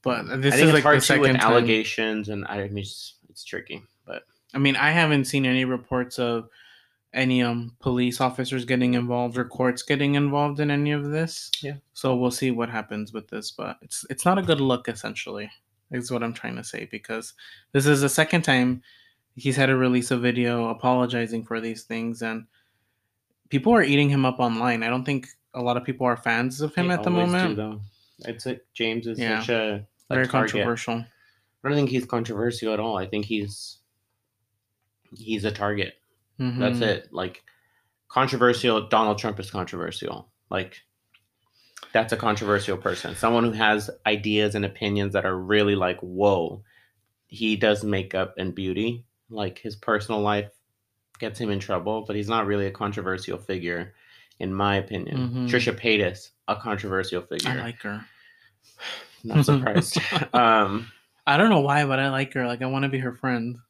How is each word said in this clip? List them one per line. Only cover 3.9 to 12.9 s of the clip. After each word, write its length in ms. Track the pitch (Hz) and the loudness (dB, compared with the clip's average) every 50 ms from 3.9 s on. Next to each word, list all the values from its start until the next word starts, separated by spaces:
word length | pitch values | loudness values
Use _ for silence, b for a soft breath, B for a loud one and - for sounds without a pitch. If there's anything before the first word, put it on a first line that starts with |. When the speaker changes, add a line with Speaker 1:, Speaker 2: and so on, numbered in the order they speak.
| _ _ _ | _ _ _
Speaker 2:
But 180 | - - - _ _ _ _ _ _ - | -14 -14 -14 _ _ _ _ _ _ -2
Speaker 1:
I 40 | 135 | 2
mean, 160 | 139 139 135 | 2 2 4
I 140 | - 135 151 | 4 2 4
haven't 360 | 160 170 165 156 151 139 131 | 4 4 4 6 4 2 2
seen 200 | 131 - 139 135 | 0 0 0 2
any 180 | 127 127 131 131 | 2 2 2 2
reports 540 | 127 127 123 123 _ 131 127 123 123 - - | 0 -2 -4 -4 _ -2 -2 -2 -4 -4 -2
of 300 | 123 120 117 113 113 - b b b b b b b b b b b _ - | -2 0 -2 -2 -4 -8 b b b b b b b b b b b _ -4
any, 280 | 131 127 127 127 127 | -2 0 2 2 2
um, 340 | 123 120 117 120 117 117 - _ | 2 0 -2 -4 -6 -8 -14 _
police 400 | - 135 123 123 123 123 123 - | -2 0 0 2 0 0 0 0
officers 440 | 135 127 127 - 127 120 135 127 120 | 0 0 0 -2 -6 -4 -4 -6 -2
getting 300 | 120 131 123 127 123 123 | 0 0 2 2 2 2
involved 440 | 123 120 120 120 123 123 120 117 127 | 0 0 0 0 -2 -2 -2 -2 -4
or 60 | 123 | -6
courts 380 | 123 - - 127 123 123 123 - | -4 -4 -2 0 0 0 -2 -2
getting 320 | - 147 139 143 143 143 | -2 -2 0 2 2 2
involved 420 | 143 143 143 139 147 147 143 143 143 | 2 2 2 2 0 0 0 -2 -2
in 120 | 151 147 | -2 0
any 200 | 143 143 147 147 | 0 0 0 0
of 140 | 147 147 143 143 | 0 -2 -2 -4
this. 400 | 147 156 165 160 - - - - - - | -2 -2 -4 -4 -6 -12 -8 -8 -8 -8
Speaker 2:
Yeah. 120 | 151 139 143 139 _ _ | -6 -10 -10 -10 _ _
Speaker 1:
So 240 | _ - - 135 127 | _ -4 0 0 2
we'll 140 | 123 127 123 | 2 2 0
see 180 | 123 - 135 131 | 0 0 -2 0
what 200 | 123 117 117 117 | 0 0 -4 -4
happens 420 | 117 113 110 - | -4 -8 -8 -6